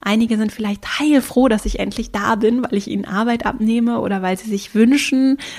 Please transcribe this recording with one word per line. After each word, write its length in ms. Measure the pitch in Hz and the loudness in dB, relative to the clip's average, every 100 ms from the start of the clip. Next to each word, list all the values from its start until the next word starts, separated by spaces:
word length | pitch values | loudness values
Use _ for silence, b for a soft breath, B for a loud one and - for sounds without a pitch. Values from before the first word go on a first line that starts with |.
Einige 300 | 202 220 233 | -2 2 2
sind 160 | 214 214 | 0 -2
vielleicht 480 | - 208 202 - - | -4 -6 -6 -8 -2
heilfroh, 480 | 302 277 - 247 262 | 2 4 2 2 4
dass 180 | 214 | 2
ich 140 | - - | -2 -4
endlich 320 | 202 220 220 | -4 -6 -6
da 240 | 202 208 | -4 -2
bin, 260 | 214 220 247 | 0 2 2
weil 120 | 233 | 0
ich 160 | 196 - | -4 -2
ihnen 160 | 202 | -6
Arbeit 400 | - 196 240 233 | -4 -2 -2 -2
abnehme 560 | 202 - 220 233 233 233 | -2 -2 0 2 0 0
oder 200 | 202 190 | -2 -2
weil 160 | 185 185 | -2 -4
sie 120 | 220 | -4
sich 260 | 202 - | -6 -2
wünschen, 640 | 214 226 285 - 262 262 277 B | 4 4 4 2 2 2 0 B